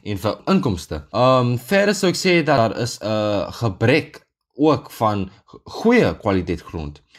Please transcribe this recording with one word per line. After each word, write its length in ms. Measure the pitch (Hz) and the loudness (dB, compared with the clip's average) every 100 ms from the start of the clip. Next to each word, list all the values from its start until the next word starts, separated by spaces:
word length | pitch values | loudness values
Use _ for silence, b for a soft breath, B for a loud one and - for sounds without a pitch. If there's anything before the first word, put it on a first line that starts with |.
en 140 | - 98 | -8 -4
vir 200 | 104 - - | -4 -4 0
inkomste. 600 | 190 156 87 - 78 - | 0 0 -4 -6 -12 -6
Ehm, 460 | 104 127 131 123 123 | 0 2 4 2 -2
verder 380 | - 196 202 202 | -2 0 2 2
sou 140 | 180 | 0
ek 60 | 165 | 0
sê 280 | 185 170 | 2 2
dat 140 | 151 127 | 2 2
daar 200 | 113 - | 2 -2
is 220 | 120 - | -6 -6
'n 520 | 107 107 104 101 - | -4 -2 -2 -2 -4
gebrek 720 | - 117 92 113 147 - - _ _ _ - | -4 -6 0 2 2 -2 -12 _ _ _ 0
ook 360 | 151 139 - | 2 2 -4
van 380 | - 110 104 92 - _ | -2 -2 0 -4 -12 _
g-, 140 | - | -20
goeie 540 | - - 220 240 117 82 | -18 -2 2 4 2 0
kwaliteit 440 | 104 95 87 82 | -2 0 -2 -6
grond. 400 | - 87 73 73 b | -8 -10 -10 -14 b